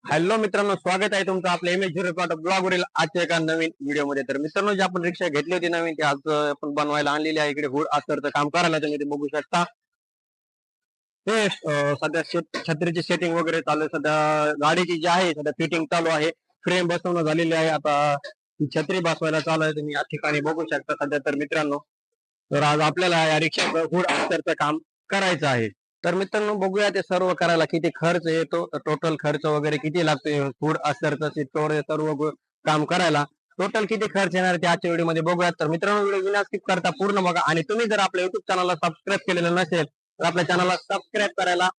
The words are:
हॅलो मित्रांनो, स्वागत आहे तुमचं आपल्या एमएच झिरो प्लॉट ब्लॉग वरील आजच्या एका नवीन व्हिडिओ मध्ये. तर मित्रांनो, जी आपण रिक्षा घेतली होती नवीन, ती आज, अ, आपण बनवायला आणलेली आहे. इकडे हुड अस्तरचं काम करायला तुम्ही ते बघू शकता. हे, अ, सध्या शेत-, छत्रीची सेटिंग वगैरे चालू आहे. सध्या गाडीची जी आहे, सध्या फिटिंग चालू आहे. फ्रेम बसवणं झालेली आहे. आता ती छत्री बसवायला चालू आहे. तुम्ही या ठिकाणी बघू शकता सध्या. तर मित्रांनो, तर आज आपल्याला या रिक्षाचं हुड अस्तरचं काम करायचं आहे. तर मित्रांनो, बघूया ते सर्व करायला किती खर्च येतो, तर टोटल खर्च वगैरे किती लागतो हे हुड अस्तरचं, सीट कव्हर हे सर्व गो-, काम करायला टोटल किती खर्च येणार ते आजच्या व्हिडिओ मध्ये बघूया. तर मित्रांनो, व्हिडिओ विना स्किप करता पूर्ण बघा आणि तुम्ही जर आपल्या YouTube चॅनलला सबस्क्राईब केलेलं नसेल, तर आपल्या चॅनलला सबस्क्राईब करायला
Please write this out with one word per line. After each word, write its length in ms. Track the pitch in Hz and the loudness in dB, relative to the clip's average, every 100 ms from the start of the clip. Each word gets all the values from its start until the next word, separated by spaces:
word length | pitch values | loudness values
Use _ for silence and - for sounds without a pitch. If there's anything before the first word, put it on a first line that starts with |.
| - | -2
हॅलो 260 | 151 175 220 | 0 2 2
मित्रांनो, 380 | 214 196 202 190 | 0 0 0 0
स्वागत 380 | 180 185 202 | 0 0 0
आहे 100 | 196 | 0
तुमचं 240 | 190 190 180 | 0 -2 0
आपल्या 260 | 175 175 | -2 0
एमएच 160 | 180 196 | 0 -2
झिरो 240 | 160 180 | -2 -4
प्लॉट 200 | 170 175 | -2 -4
ब्लॉग 320 | 165 160 190 185 | -2 0 0 0
वरील 180 | 180 180 - | 0 -2 -2
आजच्या 280 | 160 175 | -2 0
एका 160 | 170 170 | 0 0
नवीन 300 | 160 160 165 - | 0 0 -2 -4
व्हिडिओ 240 | 139 147 143 | -4 -2 -2
मध्ये. 180 | 139 | -2
तर 140 | 135 139 | -2 -4
मित्रांनो, 360 | 151 196 202 | -2 -2 0
जी 60 | 196 | 0
आपण 240 | 190 180 | 0 0
रिक्षा 240 | 175 175 180 | -4 -2 -2
घेतली 260 | 147 151 | -2 -2
होती 140 | 180 170 | -2 0
नवीन, 260 | 170 165 | -2 -2
ती 80 | 151 | 0
आज, 160 | 151 143 156 | 0 0 0
अ, 240 | 151 151 | 0 0
आपण 240 | 143 151 | -2 -4
बनवायला 380 | 143 147 147 147 | -2 0 0 0
आणलेली 280 | 147 156 156 | 0 0 0
आहे. 100 | 151 | 0
इकडे 180 | 143 147 | 0 -2
हुड 180 | 135 151 | -2 0
अस्तरचं 380 | 147 - 143 143 | -2 0 -2 0
काम 200 | 143 147 | 0 0
करायला 280 | 165 175 160 | 2 2 2
तुम्ही 200 | 151 147 | 0 -2
ते 60 | |
बघू 240 | 143 147 143 | -2 -4 -2
शकता. 360 | 151 139 - 139 _ _ _ _ _ _ _ _ _ _ _ _ _ _ _ - | -4 -2 0 0 _ _ _ _ _ _ _ _ _ _ _ _ _ _ _ -2
हे, 140 | 220 | 0
अ, 520 | 208 - 156 147 143 143 | 0 -2 -2 0 0 0
सध्या 260 | 156 160 156 | 0 -2 -2
शेत-, 340 | 170 160 - - | -4 -4 -10 -4
छत्रीची 340 | 156 170 170 | -2 0 -2
सेटिंग 340 | 160 175 175 165 | -2 -2 0 0
वगैरे 240 | 160 160 | 0 -2
चालू 220 | 156 151 | 0 -2
आहे. 160 | 156 160 | 0 -2
सध्या 540 | 147 156 151 151 151 | 0 2 2 2 0
गाडीची 500 | 143 147 170 175 170 | 2 2 2 0 0
जी 60 | 170 | 2
आहे, 240 | 175 180 | 2 2
सध्या 200 | 151 151 | 0 -4
फिटिंग 340 | 143 165 165 160 | -2 -2 -2 0
चालू 240 | 175 165 | 0 2
आहे. 220 | 156 156 160 _ _ | 2 0 -2 _ _
फ्रेम 240 | - 180 175 | -2 0 2
बसवणं 340 | 175 180 175 | 0 0 0
झालेली 320 | 156 160 165 | 0 2 2
आहे. 160 | 165 160 | 2 2
आता 480 | 151 151 143 147 143 - | 0 0 2 2 0 -4
ती 400 | - _ _ 147 165 | -18 _ _ -2 -2
छत्री 240 | 156 185 | -2 0
बसवायला 400 | 170 156 160 160 | 0 0 0 0
चालू 240 | 147 160 | 0 0
आहे. 80 | 156 | 0
तुम्ही 240 | 151 151 143 | -2 -4 -4
या 60 | |
ठिकाणी 400 | 147 147 156 147 | -4 -4 -2 0
बघू 240 | 147 160 156 | -2 -2 -2
शकता 320 | 147 - 147 143 | -4 -4 -4 -2
सध्या. 140 | 147 | -2
तर 160 | 139 139 | -2 -2
मित्रांनो, 440 | 147 156 151 143 _ _ _ _ _ _ _ | -2 -2 -2 -4 _ _ _ _ _ _ _
तर 120 | 143 | 0
आज 160 | 147 151 | 2 4
आपल्याला 480 | 156 156 180 170 160 | 2 2 2 4 4
या 120 | 156 | 2
रिक्षाचं 440 | 156 - - 160 | 0 0 0 0
हुड 220 | 160 175 175 | 0 0 2
अस्तरचं 480 | - - 165 170 | 0 0 -2 -2
काम 240 | 160 147 156 _ _ _ | 0 0 0 _ _ _
करायचं 380 | 196 190 170 147 | 0 2 2 2
आहे. 220 | 123 113 - _ _ | 2 0 -4 _ _
तर 100 | 170 | -2
मित्रांनो, 400 | 175 196 214 208 | -2 0 -2 -2
बघूया 360 | 214 190 190 208 | 0 0 2 2
ते 120 | 196 | 0
सर्व 320 | 180 180 185 | 0 0 2
करायला 320 | 170 170 170 151 | 2 2 4 2
किती 240 | 165 160 - | 2 0 0
खर्च 260 | 160 175 165 | 0 2 2
येतो, 380 | 160 156 170 175 | 0 0 -2 -2
तर 120 | - | -6
टोटल 380 | - 151 165 151 | -2 -2 0 -2
खर्च 260 | 147 147 156 | -2 0 0
वगैरे 320 | 151 147 147 | 0 0 -2
किती 280 | 156 160 160 | -2 0 2
लागतो 240 | 147 151 | 0 0
हे 100 | 147 | -2
हुड 380 | 139 123 151 160 | -2 -2 -2 0
अस्तरचं, 520 | 147 143 156 143 147 | -2 -2 -2 -2 -4
सीट 180 | 151 143 | -4 -6
कव्हर 180 | 156 151 | -2 0
हे 80 | 151 | -2
सर्व 320 | 143 156 156 | -2 -2 -2
गो-, 220 | 143 151 143 _ _ 156 | -2 -4 -4 _ _ -2
काम 200 | 151 147 | 0 0
करायला 400 | 180 175 147 147 _ _ - | 2 2 2 -2 _ _ -6
टोटल 280 | 190 220 208 | -2 -2 -2
किती 200 | 214 208 | -2 -2
खर्च 220 | 196 190 180 | 0 0 0
येणार 200 | 185 175 | 0 2
ते 120 | 175 | 2
आजच्या 220 | 170 175 | 0 0
व्हिडिओ 160 | 170 170 | 0 0
मध्ये 160 | 165 | 0
बघूया. 280 | 165 175 175 | 0 2 0
तर 180 | 170 151 | 0 -2
मित्रांनो, 340 | 165 196 208 | 0 0 0
व्हिडिओ 220 | 202 196 190 | 0 0 0
विना 180 | 202 | 0
स्किप 180 | 196 202 - | -2 -4 -2
करता 220 | 185 180 | 0 0
पूर्ण 340 | 165 196 202 | 0 0 2
बघा 160 | 180 175 | 2 2
आणि 220 | 147 160 | 2 0
तुम्ही 240 | 160 214 233 | 0 0 0
जर 140 | 208 | 2
आपल्या 260 | 190 180 185 | 2 0 -2
YouTube 280 | 165 - | -4 -2
चॅनलला 220 | 185 180 175 | 0 0 0
सबस्क्राईब 440 | 175 165 - 196 | -2 -4 -4 -2
केलेलं 360 | - 175 170 175 | 0 0 2 2
नसेल, 300 | 170 175 147 | 2 0 -2
तर 380 | _ _ _ 165 | _ _ _ -2
आपल्या 200 | 170 175 | 0 0
चॅनलला 300 | 180 180 180 | 2 2 0
सबस्क्राईब 560 | - 196 - 214 202 185 | -2 -6 -4 -2 -2 0
करायला 320 | 180 175 180 | 0 2 2